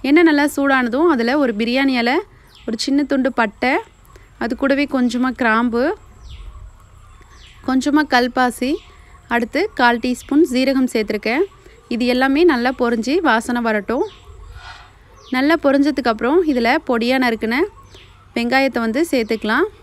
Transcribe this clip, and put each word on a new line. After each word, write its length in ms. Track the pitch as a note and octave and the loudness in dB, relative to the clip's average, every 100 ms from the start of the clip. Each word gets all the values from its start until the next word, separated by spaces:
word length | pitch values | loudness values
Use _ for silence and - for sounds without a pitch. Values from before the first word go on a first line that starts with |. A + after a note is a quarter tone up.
| C4+ | 4
எண்ணெய் 180 | D4+ E4 | 4 6
நல்லா 160 | D4 D4 - | 4 0 0
சூடானதும் 540 | C#4 C4+ B3 B3 E4+ | 0 2 0 0 2
அதில் 200 | C4+ A#3 D4 | 2 0 0
ஒரு 100 | C4 G#3 | 0 0
பிரியாணி 340 | A#3 B3+ C4+ B3+ | -2 0 0 0
இலை, 140 | A#3 D4+ G#4 - - - - | 0 -2 -4 -18 -20 -14 -10
ஒரு 80 | A3 - | -6 -2
சின்ன 200 | C#4 C#4+ | -2 0
துண்டு 180 | C#4 C4 B3+ | 0 -2 -2
பட்டை, 340 | A3 - B3 D#4+ A4 _ - - - - | -4 -2 -2 -2 -4 _ -20 -20 -20 -8
அது 120 | A#3 B3 | -6 -2
கூடவே 240 | C4+ C#4 C#4+ C4+ | 0 0 0 0
கொஞ்சமாக 420 | B3 A#3+ C4 A#3 | -2 0 -4 -2
கிராம்பு, 420 | A#3+ A3 A#3+ A#3 C#4+ G4+ - - - - - - - - - - - - - - - - - | 0 2 2 0 -2 -4 -12 -20 -20 -18 -18 -18 -20 -20 -20 -20 -20 -20 -20 -20 -20 -12 -2
கொஞ்சமாக 420 | C4 D4 C#4+ D4 B3 | 0 2 2 4 2
கல்பாசி, 560 | B3 B3+ B3+ - B3+ F4+ - - - - - A#3+ | 2 0 0 0 -4 -4 -8 -20 -20 -20 -4 -2
அடுத்து 280 | A#3 C#4+ G#4 - | -2 -2 -4 2
கால் 240 | A#3+ A#3+ | 2 2
டீஸ்பூன் 460 | B3+ B3 - C#4+ F4 B3+ | -2 -4 0 2 2 2
சீரகம் 360 | C4 C4 B3+ | 0 0 0
சேர்த்துருக்கேன். 520 | A3+ G#3+ G#3+ G#3+ B3+ G4 - - - _ A#3 | -2 -4 -4 -2 -2 -2 -6 -20 -20 _ -4
இது 100 | A#3+ B3 | 0 0
எல்லாமே 280 | C4+ C#4 F4 B3+ | 2 4 4 4
நல்லா 180 | B3 B3+ | 0 0
பொரிஞ்சு 340 | A#3+ A#3 A3+ E4 D#4+ | -2 0 0 0 2
வாசனை 320 | A3 A#3 A#3+ A3+ | 0 0 -2 -2
வரட்டும். 360 | G#3+ G3 A#3+ G#4 - - - - - - - - - - - - B3+ | -2 -2 -4 -4 -8 -20 -20 -20 -20 -20 -20 -20 -20 -20 -20 -6 0
நல்லா 200 | C#4 D#4+ D4 | 2 2 2
பொரிஞ்சதுக்கப்புறம் 760 | C#4 C#4+ C#4+ B3 A3 A#3 E4 D#4+ | 2 2 0 -2 -2 2 2 2
இதில் 220 | B3 A#3 D4 - | 0 2 0 0
பொடியாக 320 | A#3 A#3 C4 B3 | -2 0 0 0
நறுக்குன 320 | A3+ A3+ B3 G4+ - - - - - - - | -2 -2 -2 -2 -6 -20 -20 -20 -20 -10 -6
வெங்காயத்தை 440 | A#3 C4 C4+ A#3 A3+ | 0 0 0 0 -2
வந்து 160 | A3+ E4 | -2 0
சேர்த்துக்கலாம். 540 | C4 A3 A3 G#3+ A#3+ G#4 - | -2 -2 -4 -2 -2 -2 -4